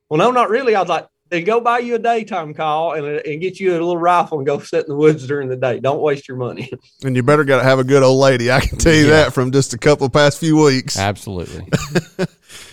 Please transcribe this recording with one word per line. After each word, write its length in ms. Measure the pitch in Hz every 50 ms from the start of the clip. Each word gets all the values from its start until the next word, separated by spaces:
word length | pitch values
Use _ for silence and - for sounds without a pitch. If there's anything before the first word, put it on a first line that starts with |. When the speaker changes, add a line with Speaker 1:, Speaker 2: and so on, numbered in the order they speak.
| _ -
Speaker 1:
"Well, 100 | 151 156
no, 120 | 196 247
not 160 | 254 247 233 185
really." 240 | 214 262 277 233 208
I 60 | 196
was 80 | 175 170
like, 180 | 165 156 - _ _ _ _ -
"Then 160 | 175 165 170
go 160 | 202 226 240
buy 180 | 233 233 233 254
you 140 | 247 240 240
a 40 | 226
daytime 560 | 202 233 233 226 214 214 226 180 156 151 151
call 380 | - 160 156 151 160 165 170 147
and, 120 | 156 143 143 147 156 -
and 160 | 160 147 156
get 200 | 180 185 180 190
you 100 | 196 185
a 40 | 175
little 220 | 160 170 175 175 165
rifle 400 | 170 175 180 175 - - 156 147
and 80 | 135
go 120 | 147 143 -
sit 260 | - - 170 165 -
in 40 | -
the 80 | 143
woods 300 | 143 151 156 151 135 127 123
during 200 | 147 143 135 127
the 80 | 127
day. 220 | 127 131 127 113 113
Don't 220 | 120 135 143 156
waste 260 | 151 151 143 135 - -
your 80 | 127 127
money." 320 | 123 113 80 92 127 - 131 - _
<laughs> 180 | _ _ - -
Speaker 2:
And 100 | 135 127
you 80 | 127
better 220 | 120 139 151 151 147
gotta 180 | 135 135 127 123
have 140 | 131 135 131
a 60 | 127
good 180 | 127 139 139
old 160 | 135 127 131 135
lady. 320 | 139 135 131 120 117 120
I 80 | 127 139
can 180 | - - - -
tell 160 | 131 165 160
you 100 | 156 147
Speaker 3:
Yeah. 180 | 147 151 160 147
Speaker 2:
that 80 | 127 131
from 180 | 139 127 127
just 220 | 131 139 127 - 120
a 40 | 110
couple 300 | - 151 147 - 139 127
past 300 | - 151 147 143 - -
few 160 | 170 160 156 151
weeks. 340 | 151 143 131 131 - - - 98
Speaker 3:
Absolutely. 680 | 98 104 98 - - 107 95 90 80 - - 85 90 -
Speaker 2:
<laughs> 540 | - - - 143 147 170 - - _ - 185 - _ _ _ - - - - -